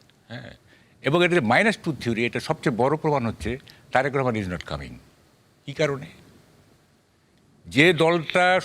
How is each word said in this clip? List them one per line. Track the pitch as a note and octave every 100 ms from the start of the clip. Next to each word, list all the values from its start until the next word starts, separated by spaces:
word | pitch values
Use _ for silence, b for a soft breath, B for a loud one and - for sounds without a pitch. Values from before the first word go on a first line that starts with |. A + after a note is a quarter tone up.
| _ _ -
হ্যাঁ? | A#2+ - - b b b b
এবং | C3+ E3+ F3
এটা |
যে | F3
মাইনাস | A2 C3+ G#3+ -
টু | E3+
থিওরি, | - A#2+ A2 A#2
এটা | A#2
সবচেয়ে | - D#3+ D#3+ A2
বড় | C3 D#3
প্রমাণ | D#3 C#3 A#2
হচ্ছে | - G#2 B2+ B B -
তারেক | B2 C3+ C#3
রহমান | B2+
is | A2 F#2
not | E2+
coming। | - D2 F2 - - _ _ _ _ _ -
কী |
কারণে? | C#3 D3+ C#3 D#3+ - - - _ _ _ _ _ _ _ _ _ _ _ _ E2+
যে | G#2 E3+
দলটা | D#3+ D#3+ E3+ D3+ F3+ F3+ F#3